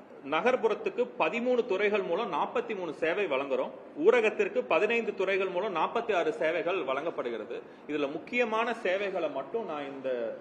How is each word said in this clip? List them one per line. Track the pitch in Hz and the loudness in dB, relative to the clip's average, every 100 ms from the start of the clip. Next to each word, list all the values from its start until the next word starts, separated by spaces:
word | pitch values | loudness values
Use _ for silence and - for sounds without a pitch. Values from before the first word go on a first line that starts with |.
| - - 139 | -20 -14 -2
நகர்ப்புறத்துக்கு | 160 220 254 214 208 196 - 240 - | 0 2 2 2 0 -2 -2 -2 0
பதிமூணு | - 233 247 247 214 | 0 2 2 2 2
துறைகள் | 190 208 208 | 0 2 2
மூலம் | 180 175 220 | 0 -2 0
நாற்பத்தி | 151 202 254 240 196 | -2 0 -2 -2 -4
மூணு | 170 | -6
சேவை | 139 160 185 185 | -2 0 2 2
வழங்குறோம். | 131 139 127 165 - - - | 0 2 0 0 -6 -12 4
ஊரகத்திற்கு | 208 240 214 214 185 247 - | 6 8 6 2 0 0 2
பதினைந்து | 165 208 233 208 196 | 4 4 2 0 -2
துறைகள் | 185 190 190 | 0 0 0
மூலம் | 175 214 165 | -2 -2 0
நாற்பத்தி | 190 - - 185 | 0 0 0 2
ஆறு | 156 | 0
சேவைகள் | - 160 170 165 190 | 0 0 2 0 0
வழங்கப்படுகிறது. | 131 135 165 151 123 113 104 - - - - | 0 -2 -2 -4 -4 -4 -6 -10 -10 -14 -6
இதுல | 147 139 | -2 -2
முக்கியமான | 160 - 247 233 220 233 | -4 -2 0 2 2 0
சேவைகளை | 226 190 190 202 185 156 | 0 0 0 0 -2 -2
மட்டும் | 139 139 226 196 | -4 -4 -6 -4
நான் | 147 139 | -6 -8
இந்த | 135 131 123 110 - | -6 -4 -2 -4 -6